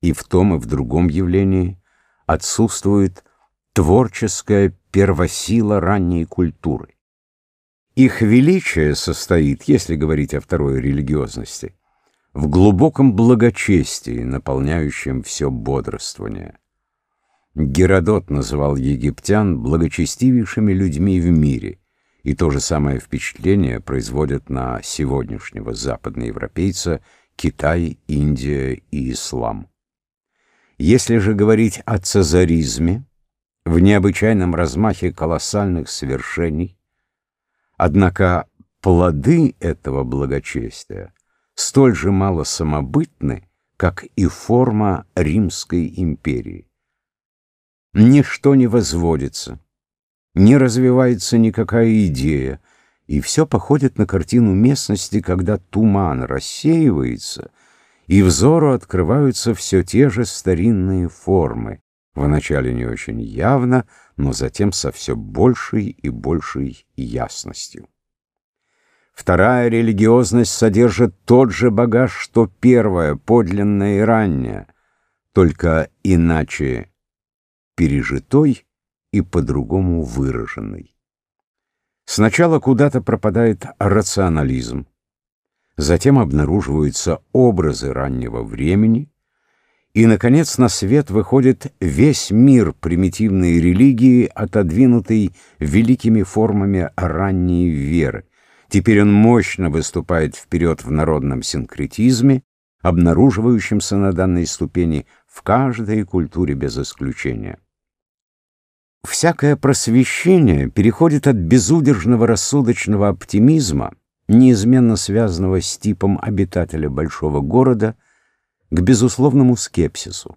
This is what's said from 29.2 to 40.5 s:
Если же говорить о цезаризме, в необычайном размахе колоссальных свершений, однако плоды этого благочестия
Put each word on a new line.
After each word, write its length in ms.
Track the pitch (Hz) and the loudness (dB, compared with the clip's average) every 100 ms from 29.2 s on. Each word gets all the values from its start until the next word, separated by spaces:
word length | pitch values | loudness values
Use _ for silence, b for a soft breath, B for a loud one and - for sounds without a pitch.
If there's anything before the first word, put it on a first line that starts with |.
| - 64 57 52 50 _ _ _ _ _ _ _ _ _ _ _ | -8 -8 -6 -8 -14 _ _ _ _ _ _ _ _ _ _ _
Если 400 | 73 123 - 117 | 2 2 2 0
же 160 | 98 | 0
говорить 480 | 104 104 110 113 - - | 2 2 4 2 -2 -6
о 100 | 107 | -6
цезаризме, 1080 | - 104 85 85 90 82 71 58 82 104 135 _ _ _ _ _ | -2 0 2 4 4 2 0 -2 -2 -2 -8 _ _ _ _ _
в 140 | - 82 | -2 4
необычайном 760 | 95 104 98 90 107 107 90 | 4 4 2 0 0 0 0
размахе 560 | 82 85 76 110 - 92 | -2 -4 -2 -2 -2 -6
колоссальных 800 | 82 80 82 - 104 101 87 69 | -4 -4 -4 -4 -4 -2 -4 -6
свершений, 880 | - 69 65 - - 85 76 90 _ _ _ _ _ _ _ _ _ _ _ | -10 -8 -8 -8 -6 -4 -4 -8 _ _ _ _ _ _ _ _ _ _ _
однако 720 | 85 82 92 90 92 87 - _ _ _ | 0 2 0 0 0 0 -6 _ _ _
плоды 720 | 92 87 90 76 69 165 151 - | 2 2 2 0 0 2 2 -2
этого 440 | 85 76 - 67 | -6 -6 -6 -6
благочестия 1120 | 65 67 69 69 - | -4 -4 -4 -6 -6